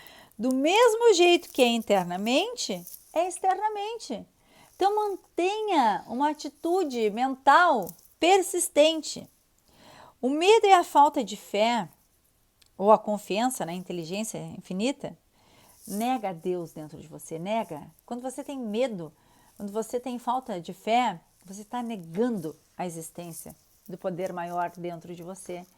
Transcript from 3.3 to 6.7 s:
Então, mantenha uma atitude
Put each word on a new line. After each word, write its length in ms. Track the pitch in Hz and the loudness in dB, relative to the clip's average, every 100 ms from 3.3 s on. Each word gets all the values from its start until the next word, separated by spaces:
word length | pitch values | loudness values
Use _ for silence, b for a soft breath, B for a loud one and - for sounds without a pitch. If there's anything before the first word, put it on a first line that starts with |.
| 349 381 392 427 415 415 453 - 202 180 _ b b b - | -2 0 0 -2 -4 -6 -8 -10 -12 -12 _ b b b -2
Então, 200 | 381 415 | 0 2
mantenha 1080 | 427 370 _ - 359 427 427 330 226 185 - | -2 -6 _ -2 -2 -2 0 2 2 0 -4
uma 220 | 233 294 | -4 -2
atitude 800 | 294 294 - 330 | -4 -10 -8 -2